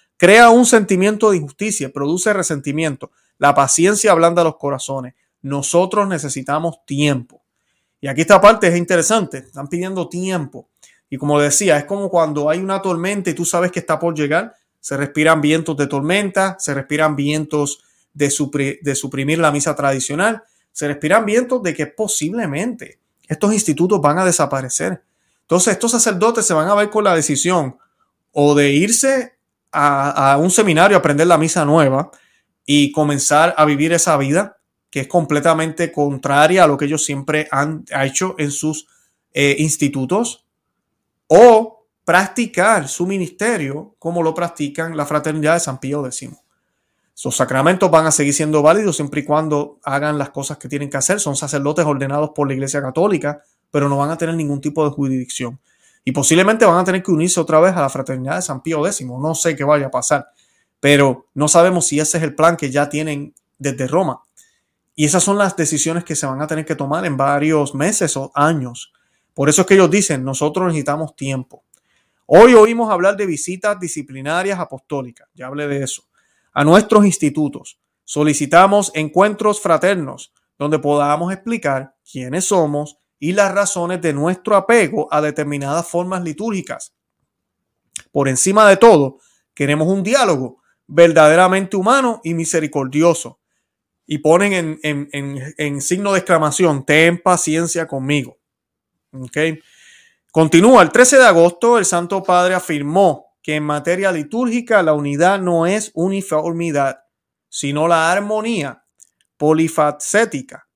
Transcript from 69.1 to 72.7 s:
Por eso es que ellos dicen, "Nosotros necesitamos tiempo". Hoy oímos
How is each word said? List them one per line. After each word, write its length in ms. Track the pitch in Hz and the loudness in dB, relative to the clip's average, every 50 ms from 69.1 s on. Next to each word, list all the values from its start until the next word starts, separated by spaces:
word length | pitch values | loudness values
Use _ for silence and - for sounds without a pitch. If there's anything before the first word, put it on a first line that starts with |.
| _ _ _ _ _ | _ _ _ _ _
Por 160 | - 139 147 | -2 0 2
eso 120 | 151 190 | 2 2
es 60 | 185 | 4
que 60 | - 196 | 4 6
ellos 160 | 196 180 151 | 6 6 6
dicen, 340 | 175 208 202 - 151 131 127 | 4 2 0 -2 -4 -4 -6
"Nosotros 440 | 135 135 - 147 160 160 185 185 | -6 -6 -4 -4 -4 -2 -2 -2
necesitamos 480 | 175 160 151 139 147 143 156 160 151 - | -2 -2 -4 -4 -4 -4 -6 -6 -10 -12
tiempo". 480 | - 135 139 135 131 127 _ - - _ _ _ _ _ _ _ _ _ _ _ _ _ | -10 -8 -6 -6 -8 -8 _ -18 -20 _ _ _ _ _ _ _ _ _ _ _ _ _
Hoy 260 | - 151 180 226 254 247 | 6 8 10 10 10 10
oímos 380 | 220 208 226 | 8 8 6